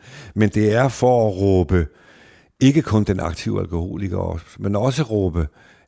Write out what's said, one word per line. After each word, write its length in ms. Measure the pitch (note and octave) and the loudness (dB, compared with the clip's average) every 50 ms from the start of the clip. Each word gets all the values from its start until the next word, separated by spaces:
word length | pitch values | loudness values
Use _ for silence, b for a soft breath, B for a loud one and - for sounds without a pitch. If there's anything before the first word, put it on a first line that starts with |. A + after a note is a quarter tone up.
| B B B B B B B | B B B B B B B
Men 140 | G#2 G#2+ G2 | 0 0 2
det 260 | - G#2+ G#2+ G#2 G#2+ | 2 2 2 2 2
er 140 | A#2 C3 C3+ | 2 0 0
for 400 | - - B2 B2+ B2+ A#2+ A2 G#2+ | 0 0 2 2 4 4 2 0
at 80 | F#2 | 0
råbe, 500 | F#2 G2+ G2 F#2+ F2+ E2+ - F#2+ F2 D#2+ b b b b b b b b b b b b b b - | 0 2 4 4 4 2 2 2 0 0 b b b b b b b b b b b b b b 2
ikke 220 | C3 C3+ C#3 D#3+ - | 2 4 4 2 2
kun 220 | - A2+ G#2+ G#2 | 2 0 0 0
den 160 | - F#2+ F#2 | 0 -2 -2
aktive 400 | E2 E2+ E2+ - - A2 G2+ G2+ | -4 -6 -6 -6 -6 -6 -4 -4
alkoholiker 560 | F#2 F2 F2+ E2+ E2+ F#2+ F#2+ G2+ G2 F#2+ F#2+ F#2+ | -4 -4 -4 -6 -4 -6 -6 -8 -6 -6 -4 -4
også, 260 | F2+ F2 E2+ E2 - - - - | -4 -4 -6 -8 -10 -14 -14 -8
men 180 | G2+ G2 G2+ | -6 -4 -2
også 260 | G2+ A2+ C3+ B2+ D3+ D3 | 0 0 0 -2 -2 -2
råbe 460 | A2+ A2 G#2 F#2+ F2+ D#2+ E2+ D#2+ D2 b b b b b b b | -2 0 0 0 0 0 -2 -2 -4 b b b b b b b